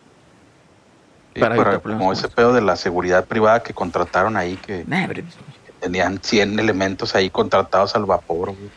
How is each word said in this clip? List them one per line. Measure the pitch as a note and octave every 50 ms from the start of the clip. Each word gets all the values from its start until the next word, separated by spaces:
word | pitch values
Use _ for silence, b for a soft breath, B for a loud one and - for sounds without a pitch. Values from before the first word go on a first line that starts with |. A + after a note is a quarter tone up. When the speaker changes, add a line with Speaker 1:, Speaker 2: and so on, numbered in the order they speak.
| _ _ _ _ _ _ _ _ _ _ _ _ _ _ _ _ _ _ _ _ _ _ _ _ _ _ _
Speaker 1:
Sí, | -
Speaker 2:
Para | C3 A2+ A2+
Speaker 1:
para, | A#2 G#2 G#2
Speaker 2:
evitar | G2 F2+
problemas | - A2+ G#2+ G#2+
Speaker 1:
como | F#2 F#2+
Speaker 2:
como | G2
Speaker 1:
ese | -
Speaker 2:
estos. | - G2 -
Speaker 1:
pedo | - A#2 A#2+ B2
de | A#2+
la | G#2+ F#2+ F2+
seguridad | F2 - G2 E2+ F2 F2+ F2+ F2+ F#2 F#2
privada | - - A2+ A2 G#2+ A2+ A#2 -
que | - -
contrataron | - F#2+ F2+ E2 E2+ F2 E2 - E2+ F#2+ G#2+ A2
ahí, | G2+ F2 F2 F#2+ F#2
que | - - G2+ F2+ E2
Speaker 2:
Nah, | - D3 F#3 F3
hombre. | - - F2+ - - - - - - - - - - - -
Speaker 1:
tenían | - F2+ F2 F#2 F2 F#2 G2 F#2+
cien | - - A#2 G#2+ G2+ G2+ G#2 G#2+
elementos | A2 A2 G2+ F#2+ F#2+ G2 G2 - A#2 - -
ahí | G#2+ F#2+ F#2
contratados | - - A2 F#2 - G2 F#2+ - - F#2 G2 G2 -
al | A2+ G#2
vapor, | G2 F#2 E2+ - - E2+ E2 F#2 G2
güey. | G2 G2 G2+ G2+ -